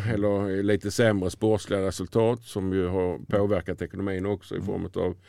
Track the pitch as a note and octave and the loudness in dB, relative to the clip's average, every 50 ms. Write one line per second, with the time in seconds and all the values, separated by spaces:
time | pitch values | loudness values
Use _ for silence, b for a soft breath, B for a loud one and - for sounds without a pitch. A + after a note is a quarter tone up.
0 | G2+ G#2 A2 G#2 G2+ G#2 G2+ G2 G2+ G2+ F#2+ G2 G2+ G2+ G#2 G2 - G2+ - - | 0 -2 0 0 2 2 2 2 0 0 0 0 2 2 2 2 0 -2 2 4
1 | A#2+ A2+ G#2 G2 F#2 F2+ - - - A2 A2 G2+ - - G2+ G2 F#2+ F#2+ F#2 - | 4 4 4 2 0 -2 -2 0 2 2 2 2 0 -2 0 0 0 0 -2 -4
2 | F#2 F2+ - A2+ A2+ A2+ A#2+ A#2+ - - - G#2 F#2+ F#2+ F#2 F#2+ F#2 F2+ F#2 F#2+ | -6 -2 2 2 4 4 2 0 -6 -8 -6 -4 -2 0 0 0 0 0 0 0
3 | F2+ F2+ E2+ B1+ - - - G#2 G2+ G2+ G#2 F2+ E2+ - F2+ - F2+ E2 - F2+ | 0 0 -2 -4 -4 0 2 2 2 2 2 0 0 -4 -6 -6 -6 -8 -6 -6
4 | F#2+ G2+ F#2+ F#2 F#2 G2+ G#2 F#2+ - - - F#2 G2 G2 G2+ F#2 F2+ F2+ - F#2+ | -4 -4 -2 -2 -2 -2 -2 -4 -6 -8 -8 -6 -4 -4 -4 -4 -6 -6 -4 -2
5 | F2+ F2+ F2+ b b | -2 -2 -4 b b